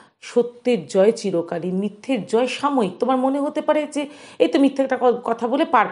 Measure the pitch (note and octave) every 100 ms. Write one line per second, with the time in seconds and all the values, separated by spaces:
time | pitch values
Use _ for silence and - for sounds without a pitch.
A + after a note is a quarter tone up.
0 | _ _ - A#3+ A#3+ - B3+ A3 C#3+ F#3+
1 | G#3 A3+ G3 E3+ E3+ E3+ F3+ F#3 G#3 -
2 | - B3 - A3 B3+ - C#4+ C4+ F#3+ -
3 | B3 C4 C4 C#4+ D4 D4 D4+ D4+ D4 C#4+
4 | C#4+ - - - - C#4 C#4 C4+ C4 B3+
5 | B3 G#3+ - A3+ A#3+ C#4+ E4 B3 G3